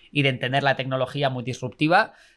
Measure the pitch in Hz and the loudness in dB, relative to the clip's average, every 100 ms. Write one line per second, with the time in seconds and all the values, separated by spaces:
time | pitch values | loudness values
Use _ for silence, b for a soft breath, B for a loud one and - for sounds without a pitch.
0 | b 147 139 123 123 139 139 131 131 131 | b 0 0 0 0 0 2 0 -2 -2
1 | 127 139 139 123 123 120 127 - 156 185 | -2 -2 -2 -2 -6 -6 -8 -2 2 4
2 | 220 b b | 2 b b